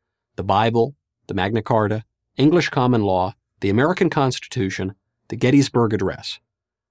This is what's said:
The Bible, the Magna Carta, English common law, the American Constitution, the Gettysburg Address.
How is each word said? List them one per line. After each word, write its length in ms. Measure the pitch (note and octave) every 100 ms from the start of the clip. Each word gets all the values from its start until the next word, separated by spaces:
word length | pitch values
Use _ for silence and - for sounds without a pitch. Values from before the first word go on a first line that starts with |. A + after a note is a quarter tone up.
| _ _ _ -
The 80 |
Bible, 500 | G2 G2 A2+ A#2 B2 - _ _ -
the 80 |
Magna 280 | F#2+ F#2+ A2
Carta, 420 | G2+ A2+ G#2 G#2+ - _ _ -
English 320 | C#3+ F3 -
common 340 | C#3+ B2 A#2+
law, 320 | G2+ F#2 F#2 - _ -
the 100 | G2+
American 400 | G#2 D3+ F3+ F3
Constitution, 840 | D#3 C3+ - - B2+ F#2+ - F#2+ - _ _ -
the 80 | -
Gettysburg 580 | B2+ C#3+ C3 A#2+ A2+
Address. 460 | G#2 F#2+ D2 - - _ _ _ _ _